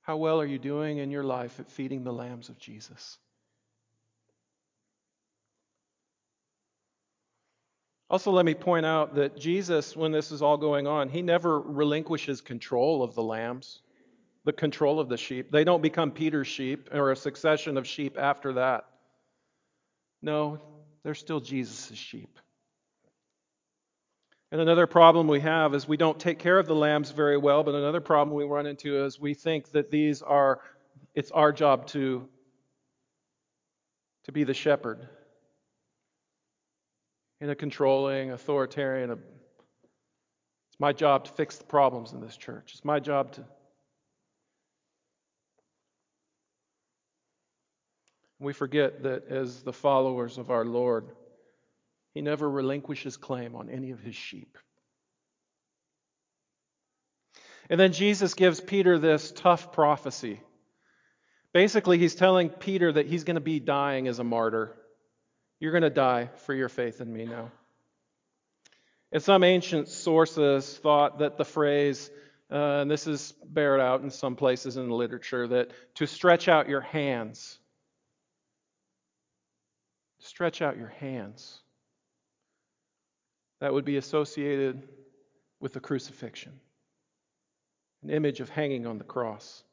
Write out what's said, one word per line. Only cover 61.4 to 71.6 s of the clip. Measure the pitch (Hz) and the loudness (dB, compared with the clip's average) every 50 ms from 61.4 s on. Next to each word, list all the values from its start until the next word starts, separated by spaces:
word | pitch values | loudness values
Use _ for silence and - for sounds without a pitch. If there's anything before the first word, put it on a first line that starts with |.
| _ _ - | _ _ 4
Basically, | 175 196 214 214 220 - 180 180 | 4 4 6 4 0 4 4 4
he's | 170 175 160 156 | 6 4 2 4
telling | - 185 190 185 185 175 160 | 4 4 6 6 4 2 0
Peter | - - - 202 190 180 175 165 | -4 -8 -8 -4 0 2 2 2
that | 147 151 143 | 2 2 0
he's | 143 170 170 151 | 0 -2 -4 -2
gonna | 175 170 165 | -2 -4 -2
be | 135 165 160 147 | -2 -2 -4 -2
dying | 120 139 143 143 139 143 139 131 131 127 | -2 -2 -2 0 0 0 -2 -2 -2 -4
as | 120 117 | -4 -4
a | 120 | -4
martyr. | 120 117 117 113 110 110 110 110 - - - - _ _ _ _ _ _ _ _ _ _ _ _ _ _ _ | -2 -2 0 0 0 0 -2 -4 -6 -10 -20 -20 _ _ _ _ _ _ _ _ _ _ _ _ _ _ _
"You're | 156 156 | -6 -2
gonna | 160 175 165 147 | 0 2 2 2
die | 131 151 135 127 123 120 120 | 2 2 2 2 2 0 -2
for | 120 - - - - 139 | -6 -12 -14 -8 -6 -4
your | 131 131 | -4 -4
faith | 120 - - 123 117 110 - | -4 -4 -4 -6 -6 -6 -10
in | 123 117 113 | -12 -12 -10
me | 110 113 | -10 -10
now." | 113 117 117 113 120 - _ _ _ _ _ _ _ _ _ _ _ _ _ _ _ _ _ _ _ _ _ _ _ _ _ _ _ _ _ _ _ - | -10 -10 -12 -14 -14 -18 _ _ _ _ _ _ _ _ _ _ _ _ _ _ _ _ _ _ _ _ _ _ _ _ _ _ _ _ _ _ _ -6
And | 156 - | -2 4
some | - 196 190 180 | 4 6 8 8
ancient | 180 185 180 175 - 175 151 143 | 6 6 4 2 0 -2 -4 -4
sources | - - - - 180 160 160 165 160 - 160 147 143 139 135 135 - - - | -4 -12 -6 -2 2 4 4 4 4 2 2 2 4 2 2 -2 -6 -16 -4
thought | - 151 147 147 147 139 - 139 | 0 2 4 4 4 2 0 -2
that | 151 143 - | -2 -2 -2
the | - 143 | -4 -6
phrase, | - - 156 | -4 -2 0